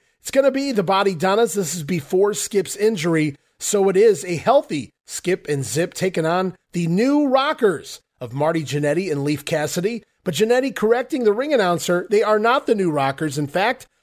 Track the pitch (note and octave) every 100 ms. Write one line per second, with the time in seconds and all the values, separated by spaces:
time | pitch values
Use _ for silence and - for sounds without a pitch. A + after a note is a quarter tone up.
0 | _ _ - C4+ C4+ C4 C#4 G#3+ F3 G3
1 | G3+ E3+ F#3 G3+ A#3 G#3+ D#3+ F3 C#3+ F3
2 | - F#3 G#3 G#3 - G3+ F3 - G#3+ G#3+
3 | E3+ D#3+ D3+ C#3 _ _ - G3+ G3 F#3+
4 | A3 G3 F3+ E3+ - C#4 D4 D#3 G#2 _
5 | _ - E3+ F#3+ - C#3+ B2+ D3 F3 -
6 | F#3 F3 D#3+ F3 F#3 F3+ _ F3 E3+ F3+
7 | B3+ D4 C#4+ C4 C#4+ D4+ A3 C#3+ F2 -
8 | _ _ A#2+ C3 D3+ E3+ C3 C#3+ D3 D3+
9 | F#3+ C#3+ C#3 D3+ - D#3+ D3 - F#3+ A#3
10 | - _ - D3 A3 B3 C4 - G#3+ A#3
11 | B3 C4 A3 G#3 C#4+ C#4 F3+ F3 - F3
12 | - G#3 G#3+ G#3+ A3+ C4+ - G#3+ F3+ D3
13 | C3+ C3+ D#3 C#3 C#3+ F3 G#3+ C4 - _